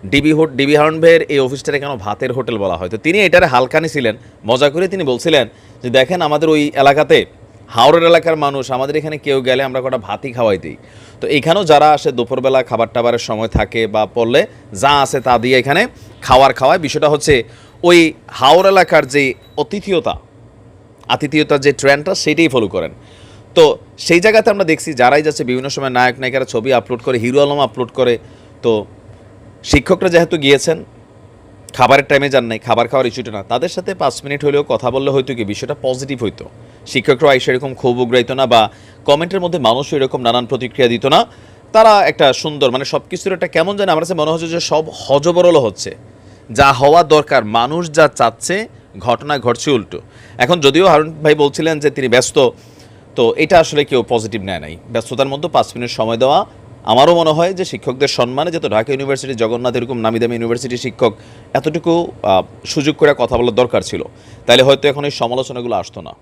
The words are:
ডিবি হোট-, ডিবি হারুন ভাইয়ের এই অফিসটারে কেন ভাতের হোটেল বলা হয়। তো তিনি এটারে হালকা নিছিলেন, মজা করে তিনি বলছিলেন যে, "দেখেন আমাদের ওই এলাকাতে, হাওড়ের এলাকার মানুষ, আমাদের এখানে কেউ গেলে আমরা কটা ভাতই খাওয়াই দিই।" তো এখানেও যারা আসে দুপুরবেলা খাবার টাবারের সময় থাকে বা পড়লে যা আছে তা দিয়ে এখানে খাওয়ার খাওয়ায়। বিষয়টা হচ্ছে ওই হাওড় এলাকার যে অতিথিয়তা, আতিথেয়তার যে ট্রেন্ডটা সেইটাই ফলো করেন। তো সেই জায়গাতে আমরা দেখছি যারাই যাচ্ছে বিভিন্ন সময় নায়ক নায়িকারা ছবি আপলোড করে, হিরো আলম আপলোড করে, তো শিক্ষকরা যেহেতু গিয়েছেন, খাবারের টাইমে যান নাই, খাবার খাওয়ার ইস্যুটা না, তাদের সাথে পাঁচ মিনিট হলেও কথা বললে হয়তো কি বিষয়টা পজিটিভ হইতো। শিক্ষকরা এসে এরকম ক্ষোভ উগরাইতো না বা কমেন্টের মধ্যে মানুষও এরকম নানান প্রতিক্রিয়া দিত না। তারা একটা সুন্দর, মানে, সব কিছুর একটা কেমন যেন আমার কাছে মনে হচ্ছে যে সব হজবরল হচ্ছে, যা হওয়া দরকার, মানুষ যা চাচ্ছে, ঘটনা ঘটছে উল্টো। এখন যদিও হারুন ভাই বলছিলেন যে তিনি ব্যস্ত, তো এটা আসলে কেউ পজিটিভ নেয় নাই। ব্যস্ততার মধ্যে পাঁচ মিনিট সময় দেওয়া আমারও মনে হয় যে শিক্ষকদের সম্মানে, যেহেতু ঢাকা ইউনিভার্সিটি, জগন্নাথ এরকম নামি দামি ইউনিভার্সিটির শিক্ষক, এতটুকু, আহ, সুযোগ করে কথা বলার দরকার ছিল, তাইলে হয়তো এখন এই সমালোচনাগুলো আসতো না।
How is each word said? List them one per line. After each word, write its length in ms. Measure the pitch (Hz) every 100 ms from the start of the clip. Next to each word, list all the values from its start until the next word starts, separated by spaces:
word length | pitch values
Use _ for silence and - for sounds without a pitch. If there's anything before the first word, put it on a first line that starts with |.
ডিবি 280 | 98 143 151
হোট-, 180 | 156 160
ডিবি 240 | 127 139
হারুন 260 | 147 156 160
ভাইয়ের 200 | 165 165
এই 180 | - 143
অফিসটারে 400 | 127 135 - 139
কেন 160 | 143
ভাতের 380 | 127 104 104 -
হোটেল 240 | 127 123 110
বলা 200 | 98 85
হয়। 120 | 90
তো 80 | 104
তিনি 220 | 151 196
এটারে 260 | 185 175
হালকা 360 | 175 127 127 156
নিছিলেন, 340 | 160 151 123 117 - -
মজা 240 | 104 127 143
করে 180 | 151 185
তিনি 160 | 190
বলছিলেন 440 | 147 120 170 151 113 - - -
যে, 60 | 123
"দেখেন 320 | 123 131 180
আমাদের 280 | 156 151 160
ওই 220 | 156 147
এলাকাতে, 500 | 139 139 139 143 151 90 - - - -
হাওড়ের 360 | 117 131 170
এলাকার 320 | 170 170 165
মানুষ, 360 | 156 143 139 127
আমাদের 240 | 127 135
এখানে 220 | 151 151 151
কেউ 240 | 143 135
গেলে 220 | 127 127
আমরা 180 | 135 127
কটা 160 | 131 127
ভাতই 340 | 101 107 139
খাওয়াই 260 | 123 113 92
দিই।" 180 | 80 - - - - -
তো 60 | 117
এখানেও 360 | 147 160 185
যারা 280 | 175 147 151
আসে 200 | 147 156
দুপুরবেলা 520 | 123 117 131 131 131
খাবার 240 | 127 113 113
টাবারের 260 | 123 117 120
সময় 280 | - 110 113
থাকে 400 | 117 104 117 110
বা 180 | 107
পড়লে 420 | 104 120 113 143 107 - -
যা 280 | - 135 143
আছে 200 | 135 139
তা 160 | 127 120
দিয়ে 200 | 123 131
এখানে 300 | 127 160 247 - - -
খাওয়ার 320 | - 127 135
খাওয়ায়। 260 | 127 131 185
বিষয়টা 300 | 147 151 143
হচ্ছে 340 | 147 160 131 113 - - -
ওই 300 | 175 175 160 - -
হাওড় 420 | - 131 165 190
এলাকার 380 | 190 175 165 143
যে 260 | 143 135 - - -
অতিথিয়তা, 640 | 143 202 196 175 110 85 - - - - - - _ _ -
আতিথেয়তার 520 | 123 147 151 147 143
যে 140 | 139
ট্রেন্ডটা 420 | 131 139 143 147
সেইটাই 320 | 143 151 151 160
ফলো 200 | 123 101
করেন। 240 | 92 80 - - - - - -
তো 220 | - 151 - - -
সেই 220 | - 175
জায়গাতে 300 | 208 220 220
আমরা 140 | 202
দেখছি 300 | 175 156 -
যারাই 280 | 131 123 143
যাচ্ছে 220 | 156 147
বিভিন্ন 260 | 123 127 135
সময় 200 | 135 135
নায়ক 300 | 123 123 120
নায়িকারা 260 | 127 131
ছবি 280 | 127 113 123
আপলোড 280 | 123 107 120
করে, 160 | 135 127
হিরো 240 | 117 143
আলম 180 | 143 143
আপলোড 320 | 127 127 120
করে, 260 | - 123 113 - - - -
তো 240 | 120 110 98 - - - - - - -
শিক্ষকরা 460 | - 143 131 180 190
যেহেতু 260 | 165 165 170
গিয়েছেন, 400 | 139 139 - 160 - - - - - - - - -
খাবারের 320 | - 123 139 135
টাইমে 200 | 139 139
যান 160 | 131
নাই, 140 | 117 110
খাবার 260 | 127 110 117
খাওয়ার 200 | 139 123
ইস্যুটা 220 | 120 117
না, 100 | 104
তাদের 280 | 98 123 175
সাথে 160 | 185 185 190
পাঁচ 140 | 143 -
মিনিট 180 | 139 143
হলেও 180 | 147 143
কথা 240 | 147 120 120
বললে 180 | 131 139
হয়তো 200 | 139 131 120
কি 60 |
বিষয়টা 300 | 101 104 131 147
পজিটিভ 360 | 131 127 139 131
হইতো। 220 | 107 - - - - - -
শিক্ষকরা 440 | 131 117 127 151
এসে 160 | 131 139
এরকম 200 | 127 139
ক্ষোভ 220 | 127 127 123
উগরাইতো 340 | 120 123 120
না 100 | 131 127
বা 80 | 113 107 - - -
কমেন্টের 360 | - 143 175 190
মধ্যে 160 | 175 165
মানুষও 340 | 113 120 143
এরকম 240 | 151 135 131
নানান 240 | 120 123
প্রতিক্রিয়া 440 | 117 131 123 - 123
দিত 120 | 117
না। 140 | 135 165 233 - - - -
তারা 220 | 220 220 208 160
একটা 140 | 160 143
সুন্দর, 340 | 123 160 147 135
মানে, 140 | 127
সব 160 | 139 139 -
কিছুর 260 | 180 196 180
একটা 120 | 175
কেমন 180 | - 170 202
যেন 100 | 190
আমার 140 | 160
কাছে 160 | 165 175
মনে 100 | 151
হচ্ছে 160 | 165 165
যে 120 | 165
সব 240 | - 156 160 -
হজবরল 540 | - 139 160 175 175 160
হচ্ছে, 260 | 117 92 - - - - - - -
যা 180 | 113 139
হওয়া 280 | 123 139 165
দরকার, 380 | 156 151 139 135
মানুষ 380 | 107 117 123 160 170 147
যা 80 | 151 -
চাচ্ছে, 360 | 117 110 - 190 226 - _ 104
ঘটনা 340 | 120 117 143 147
ঘটছে 300 | 120 120 151
উল্টো। 280 | 127 95 - - - - -
এখন 200 | - 175
যদিও 200 | 139 151 185
হারুন 180 | 151 156 156
ভাই 120 | 151 151
বলছিলেন 320 | 143 - 160 151
যে 100 | 147
তিনি 180 | 139 131
ব্যস্ত, 300 | 120 123 151 123 - - - - - -
তো 80 | - 117 -
এটা 120 | 151 180
আসলে 220 | 160 147
কেউ 160 | 143 131 107
পজিটিভ 280 | 120 107 110 95
নেয় 120 | 87
নাই। 80 | 76 82 -
ব্যস্ততার 360 | 117 - 127 135
মধ্যে 140 | 139 165
পাঁচ 120 | 139 110
মিনিট 160 | 117 120 -
সময় 200 | 113 113
দেওয়া 160 | 127 160 214 - - - -
আমারও 220 | 117 151
মনে 160 | 170 160 156
হয় 140 | 175
যে 120 | 185
শিক্ষকদের 460 | 180 113 - 127 139 -
সম্মানে, 320 | 123 131 165
যেহেতু 180 | 160 147
ঢাকা 140 | 104 113
ইউনিভার্সিটি, 420 | 135 139 135 135 117
জগন্নাথ 340 | 113 120 123
এরকম 220 | 123 120 123
নামি 140 | 110 113
দামি 140 | 117
ইউনিভার্সিটির 480 | 117 117 120 123 120
শিক্ষক, 260 | 127 - 120 107 - - -
এতটুকু, 400 | 131 156 160 170 170
আহ, 400 | 170 - - 95 90 - -
সুযোগ 220 | - 143 160
করে 100 | 147 139
কথা 140 | 117 120
বলার 220 | 120 107
দরকার 200 | 123 110 -
ছিল, 120 | 87 - - - -
তাইলে 180 | - 123
হয়তো 220 | 131 135 147
এখন 120 | 139
এই 80 | 143 -
সমালোচনাগুলো 540 | 117 123 131 123 120
আসতো 240 | 101 85 101 82
না। 60 | -